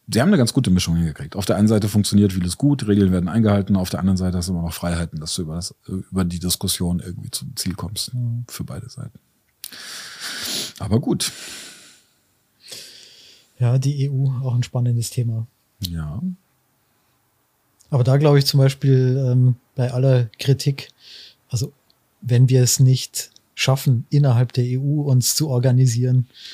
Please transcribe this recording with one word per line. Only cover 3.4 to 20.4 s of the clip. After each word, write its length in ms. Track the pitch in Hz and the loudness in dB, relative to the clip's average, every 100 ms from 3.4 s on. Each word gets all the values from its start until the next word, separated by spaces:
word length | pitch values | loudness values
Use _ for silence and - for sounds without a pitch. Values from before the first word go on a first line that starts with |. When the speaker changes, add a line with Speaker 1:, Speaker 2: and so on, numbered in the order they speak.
| 110 101 92 98 | 2 2 2 0
Speaker 1:
auf 140 | 90 | 0
der 100 | 80 | -2
anderen 180 | 95 92 | 0 0
Seite 200 | 92 90 | 0 -2
hast 100 | 90 | -4
du 60 | |
immer 80 | 87 | -4
noch 120 | 82 | -4
Freiheiten, 460 | - 87 85 82 78 | -6 -4 -4 -6 -8
dass 160 | 80 - | -10 -8
du 60 | |
über 140 | 80 82 | -8 -8
das, 200 | 85 - - | -10 -14 -10
über 360 | 92 - 95 | -10 -6 -4
die 160 | 87 87 | -2 -2
Diskussion 640 | 90 - 95 - 87 87 | -4 -4 -4 -4 -2 -4
irgendwie 300 | 90 92 101 | -6 -12 -12
zum 220 | - - - | -12 -12 -8
Ziel 160 | 92 | -8
kommst. 400 | 90 92 104 - | -8 -8 -8 -8
Speaker 2:
Mhm. 320 | 123 120 120 120 | -6 -6 -6 -10
Speaker 1:
Für 160 | - | -12
beide 240 | - - - | -12 -12 -14
Seiten. 300 | - - - _ _ _ - - - - - - - - - - - - - | -16 -16 -18 _ _ _ -20 -18 -18 -16 -16 -16 -14 -14 -10 -8 -8 -10 -10
Aber 220 | 92 110 | -2 -2
gut. 320 | 202 - - - - - - - - _ _ _ _ _ _ _ - - - - - - - _ _ - | 0 -4 -4 -8 -16 -16 -18 -20 -20 _ _ _ _ _ _ _ -20 -20 -20 -20 -20 -20 -20 _ _ -2
Speaker 2:
Ja, 200 | 120 131 | 0 2
die 240 | 139 143 | 0 -2
E 60 | 139 | -2
U, 200 | 135 135 127 | -2 -2 -2
auch 100 | 131 | -2
ein 80 | 120 | -2
spannendes 460 | - 123 123 117 113 | -2 -2 0 -2 -4
Thema. 380 | - 117 113 113 _ _ - | -4 -4 -4 -8 _ _ -12
Speaker 1:
Ja. 420 | 87 82 76 - 185 180 _ _ _ _ _ _ _ _ _ _ _ _ _ _ - | -8 -6 -6 -6 -8 -8 _ _ _ _ _ _ _ _ _ _ _ _ _ _ -2
Speaker 2:
Aber 140 | 135 | 0
da 140 | 127 139 | 4 4
glaube 220 | 151 143 | 6 6
ich 60 | 139 | 4
zum 140 | 143 | 4
Beispiel, 680 | 135 135 135 131 127 135 127 | 4 2 2 4 4 0 2
ähm, 240 | 127 127 120 _ - | 4 4 2 _ -4
bei 160 | 123 | -4
aller 340 | 123 135 127 117 | 2 4 4 2
Kritik, 500 | - | -4